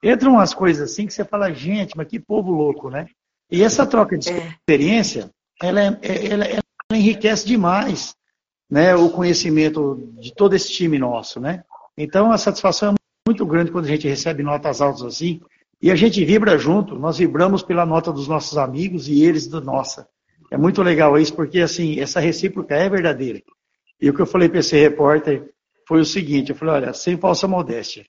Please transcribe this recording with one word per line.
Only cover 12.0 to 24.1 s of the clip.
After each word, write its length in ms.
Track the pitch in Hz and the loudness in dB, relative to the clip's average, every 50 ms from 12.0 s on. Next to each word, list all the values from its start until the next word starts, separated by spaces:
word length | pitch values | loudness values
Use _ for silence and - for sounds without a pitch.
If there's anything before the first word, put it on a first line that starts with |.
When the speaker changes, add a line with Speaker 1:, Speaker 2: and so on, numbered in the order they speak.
| 151 147 - 190 208 226 226 | -10 -2 0 2 4 4 2
Speaker 1:
a 40 | |
satisfação 560 | 196 - 208 196 - - 190 170 - 208 208 202 | 2 0 -2 -4 0 -2 -2 0 0 0 0 0
é 20 | 208 _ _ _ _ _ | -2 _ _ _ _ _
muito 200 | 233 233 - - | -2 0 0 -2
grande 260 | 170 151 165 170 170 | -2 0 0 0 0
quando 140 | 170 180 165 | -2 -4 -4
a 20 | |
gente 180 | 139 147 151 151 | -2 -4 -2 -2
recebe 360 | 147 139 139 - 170 156 139 143 | -4 -4 -4 -4 -6 -6 -4 -4
notas 380 | 147 147 147 147 156 131 - | -4 -4 -4 -4 -4 -2 0
altas 220 | 143 139 135 - 123 | 0 -2 -2 -4 -10
assim, 360 | 120 107 - 165 175 170 160 _ _ _ _ _ _ _ _ | -12 -10 -6 -6 -6 -6 -6 _ _ _ _ _ _ _ _
e 80 | - 170 | 2 2
a 40 | 190 | 4
gente 300 | 156 202 233 - 202 170 | 4 4 2 4 2 2
vibra 320 | 139 202 220 214 214 175 | 4 4 4 4 4 4
junto, 380 | 147 - 143 170 208 - - 151 | 4 4 2 0 0 0 -2 -8
nós 220 | 123 139 160 156 135 | -6 -6 -6 -2 0
vibramos 420 | 175 156 131 147 175 190 202 185 - | 0 0 2 2 2 2 2 -2 -2
pela 220 | - 180 170 170 | -2 -2 0 0
nota 260 | 165 160 165 165 170 | 0 0 -2 -2 -2
dos 160 | 160 139 139 | -6 -6 -6
nossos 300 | 135 160 151 139 - 156 | -4 -4 -6 -6 -4 -4
amigos 500 | 147 135 127 127 143 180 196 180 170 127 | -4 -4 -2 -4 -6 -6 -6 -6 -8 -6
e 160 | 143 147 143 156 | 0 2 4 4
eles 240 | 170 160 156 - | 4 4 2 -4
da 140 | - 151 160 | -6 -10 -10
nossa. 440 | 131 135 131 135 135 - - - - _ _ _ _ _ _ _ _ _ | -8 -4 -4 -4 -4 -6 -10 -16 -18 _ _ _ _ _ _ _ _ _
É 60 | - | -2
muito 240 | - 147 180 - 196 | 0 2 2 2 2
legal 360 | 190 180 165 151 160 147 143 | 2 2 4 4 4 6 6
isso, 160 | 147 156 151 - | 4 2 2 0
porque, 260 | - 160 135 - 180 | -6 -6 -2 0 0
assim, 380 | 170 160 - - 170 156 151 156 | 0 0 0 -4 -4 -4 -2 -4
essa 200 | 139 139 - 185 | -6 -4 -4 -2
recíproca 560 | 151 170 160 170 - 190 - 196 165 - 143 | -2 -2 -2 -2 -4 -6 -4 -6 -6 -4 -2
é 140 | 147 180 196 | 0 0 0
verdadeira. 520 | 196 190 170 170 143 123 135 127 107 101 _ _ _ _ _ _ _ _ _ _ _ _ | 0 0 0 -2 -2 -2 -6 -8 -8 -10 _ _ _ _ _ _ _ _ _ _ _ _
E 80 | - | 0
o 40 | 143 | 0